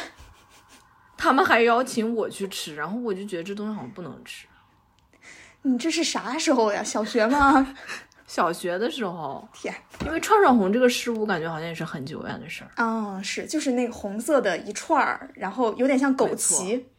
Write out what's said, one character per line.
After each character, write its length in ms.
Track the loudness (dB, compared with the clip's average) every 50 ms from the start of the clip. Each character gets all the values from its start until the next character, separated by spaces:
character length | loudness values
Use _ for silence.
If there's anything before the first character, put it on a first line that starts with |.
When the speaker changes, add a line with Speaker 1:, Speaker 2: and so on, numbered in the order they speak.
| -4 -12 -16 -20 -20 -20 -20 -20 _ _
Speaker 1:
<laughs> 680 | -20 -20 _ _ -20 -20 _ _ _ _ _ _ _
他 160 | -2 2 4 4
们 100 | 4 6
还 200 | 4 4 4 6
邀 200 | 4 4 2 2
请 320 | 0 -2 -2 -2 -2 -2
我 140 | -2 -4 -4
去 180 | -4 -8 -8
吃， 280 | -8 -8 -8 -10 -10 -8
然 140 | -8 -8 -6
后 80 | -6
我 160 | -6 -4 -4 -4
就 120 | -4 -6
觉 100 | -8 -8
得 80 | -8 -6
这 100 | -8 -8
东 140 | -6 -6
西 80 | -6 -6
好 60 | -8
像 100 | -10 -12
不 100 | -12 -12
能 220 | -14 -14 -14 -16 -16
吃。 240 | -18 -18 -18 -18 _ _ _ _ _ _ _ _ _ _ _ _ _ _ _ _ -20 -20 -20 -20 -20 _ _ 0
Speaker 2:
你 140 | 0 0
这 140 | 2 0 -2
是 100 | 0 0
啥 360 | -2 -2 -2 -4 -4 -4 -6
时 160 | -2 2 2 4
候 180 | 4 4 2
呀？ 100 | 2 -2
小 220 | -4 -4 -2 -2 -2
学 240 | 0 2 2 2
吗？ 480 | 4 4 6 6 8 8 6 4 2 -4 -16 -14 -14 -14
Speaker 1:
<laughs> 280 | -14 -14 _ _ _ _
小 280 | -8 -2 0 0 0 0
学 240 | -2 -4 -4 -2
的 120 | -2 -2 -2
时 160 | -2 -4 -6
候。 400 | -6 -6 -6 -8 -8 -8 -10 -12 -18 -20
Speaker 2:
天。 200 | -12 -10 -10 -10 -10 -18 _ -10 -8 -6
Speaker 1:
因 60 | -4
为 80 | -4 -4
串 200 | 2 4 6 8
串 140 | 8 8 8
红 160 | 6 6 4
这 80 | 4 6
个 80 | 4
事 240 | 4 4 2 -2 -4
物 140 | -2 -2 -2
感 160 | -2 -2 -2
觉 80 | -2 -4
好 100 | -6 -6
像 80 | -6
也 80 | -8 -6
是 80 | -8 -8
很 220 | -8 -8 -10 -10
久 180 | -10 -10 -10 -8
远 140 | -8 -10 -10
的 80 | -10
事 160 | -12 -14 -14 -14
儿。 80 | -14 -4
Speaker 2:
啊， 460 | -2 -2 0 0 -2 -4 -6 -8 -8
是， 240 | -8 -6 -6 -6 -6
就 140 | -4 -4 -2
是 120 | 0 0 0
那 120 | 0 0
个 60 | -2
红 260 | -4 -6 -8 -6 -6
色 220 | -4 0 2 2 2
的 180 | 4 2 -2 -2
一 120 | -6 -8
串 300 | -10 -10 -2 0 2 2
儿， 280 | 2 2 -2 -4 -8 -16 -12
然 180 | -8 -8 -8
后 220 | -2 0 0 0 2
有 100 | 2 2
点 140 | 4 4 4
像 160 | 4 2 2
枸 180 | 2 2 0 0
杞， 280 | -2 0 0 0 0 0
Speaker 1:
没 140 | 0 -2
错。 80 | -4 -4 -10 _